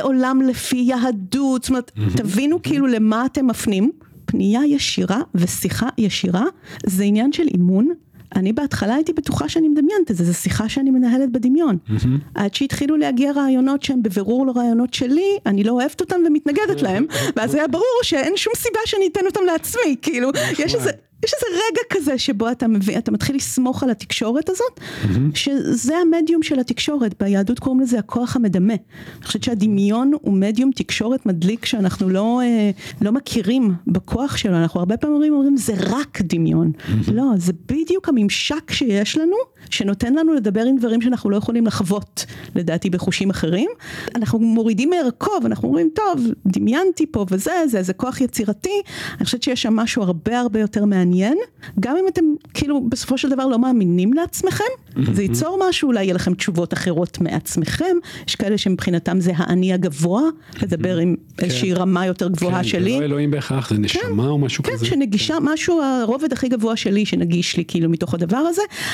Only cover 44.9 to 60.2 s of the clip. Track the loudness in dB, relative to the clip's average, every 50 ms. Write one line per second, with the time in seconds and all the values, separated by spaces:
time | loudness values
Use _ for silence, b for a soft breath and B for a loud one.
44.9 | 0 2 0 -2 -2 -2 -4 -2 -2 0 0 -2 -2 -2 -2 0 0 2 2 0
45.9 | 0 0 -2 0 0 0 0 -2 -2 -2 -2 0 0 2 2 2 2 2 2 0
46.9 | 0 0 -2 -2 -2 -2 -2 0 -2 -2 -2 0 0 0 0 2 0 0 -2 -2
47.9 | -4 -4 -4 -6 -2 -2 -2 -2 0 -2 -2 -2 -2 -4 -2 -4 -2 -2 -4 B
48.9 | B B B B B B -4 -2 -2 -2 -2 -2 -2 -2 0 0 0 0 0 0
49.9 | 0 0 0 0 -2 -2 -2 -2 -2 0 -2 0 0 0 0 0 0 0 2 2
50.9 | 2 4 4 4 4 2 2 2 0 0 -2 -4 _ B B B B -2 -2 0
51.9 | 0 0 0 0 0 2 2 2 0 0 -4 -10 -4 -4 -2 0 0 0 0 -2
52.9 | -4 -4 -2 -2 -2 0 0 0 0 0 0 0 2 2 2 4 4 4 4 4
53.9 | 2 4 4 4 2 2 0 -2 -4 -2 -2 -2 0 0 -2 -4 -4 -6 -12 -10
54.9 | -4 -2 0 0 2 2 2 0 0 0 -2 -2 0 0 2 2 2 2 2 2
55.9 | 2 2 2 2 0 0 0 0 -2 -2 -2 -2 -2 -2 -2 -2 -2 -4 -2 -2
56.9 | 0 0 -2 -2 -2 -2 -2 -2 -2 -4 -4 -4 -4 -2 -2 -2 -2 -2 0 0
57.9 | 0 0 -2 B B B B B -4 -2 -2 0 0 0 0 0 0 0 0 0
58.9 | 0 0 0 0 0 2 2 2 0 0 0 0 2 2 2 2 2 0 0 -2
59.9 | -2 0 -2 0 2 2